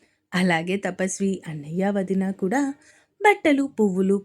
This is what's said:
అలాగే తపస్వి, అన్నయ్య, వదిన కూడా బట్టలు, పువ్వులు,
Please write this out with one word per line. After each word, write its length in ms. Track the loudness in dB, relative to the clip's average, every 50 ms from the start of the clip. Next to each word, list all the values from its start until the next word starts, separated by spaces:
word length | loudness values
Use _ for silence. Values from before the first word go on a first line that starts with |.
| _ _ _ _ _ _
అలాగే 440 | -2 0 2 2 2 0 0 -2 -4 -4
తపస్వి, 560 | -4 -4 -4 -4 -4 -4 -4 -2 -2 -2 -2 -4 -6 -10
అన్నయ్య, 420 | -12 -10 -10 -8 -4 -2 -2 0
వదిన 340 | 0 -2 -2 -2 -2 -2 -2 -2
కూడా 300 | -2 -4 -2 -2 0 0 0 -2 -4 -8 _ -20 -20 _ _ _ _ 2
బట్టలు, 440 | 4 4 4 4 4 2 2 2 2 -2
పువ్వులు, 500 | 0 0 0 2 2 2 2 2 0 0 -2